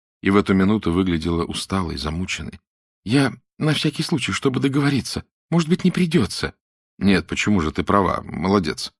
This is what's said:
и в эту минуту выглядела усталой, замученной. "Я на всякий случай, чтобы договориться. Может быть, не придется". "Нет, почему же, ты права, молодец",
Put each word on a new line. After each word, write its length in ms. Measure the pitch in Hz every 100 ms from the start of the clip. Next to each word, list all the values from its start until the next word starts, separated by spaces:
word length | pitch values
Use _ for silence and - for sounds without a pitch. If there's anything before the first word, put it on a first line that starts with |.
| _ _
и 80 | -
в 60 | 98
эту 180 | 98
минуту 380 | 95 95 107 87
выглядела 520 | 85 95 82 80 85
усталой, 520 | 85 87 - 95 85 76
замученной. 640 | 71 80 92 - 80 - _ _ _ _
"Я 280 | - 131 135 135 _ -
на 140 | 151
всякий 300 | 151 156 -
случай, 300 | 165 143 -
чтобы 280 | 101 139 131
договориться. 640 | 135 135 139 139 - - - _ _
Может 180 | 165 156
быть, 160 | 180
не 60 | 185
придется". 640 | 170 175 160 101 - - - _ _ _ -
"Нет, 280 | 95 92 82
почему 340 | 82 - 104
же, 120 | 78
ты 120 | -
права, 380 | 85 101 90 -
молодец", 720 | - - 87 101 80 - -